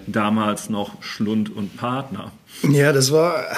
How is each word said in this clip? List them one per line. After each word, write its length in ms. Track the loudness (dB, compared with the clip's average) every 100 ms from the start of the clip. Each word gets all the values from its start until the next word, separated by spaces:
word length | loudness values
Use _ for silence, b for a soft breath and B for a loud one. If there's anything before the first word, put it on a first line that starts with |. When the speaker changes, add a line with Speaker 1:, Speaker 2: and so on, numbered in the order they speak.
| -4
Speaker 1:
damals 640 | 0 2 2 0 -2 -4
noch 320 | -6 -6 -10
Schlund 520 | -12 -4 -2 -2 -2
und 220 | -6 -10 -6
Partner? 540 | -6 -4 -6 -10 -12 -16 B B 4
Speaker 2:
Ja, 220 | 6 6
das 180 | 4 4
war, 300 | 4 4 0 -2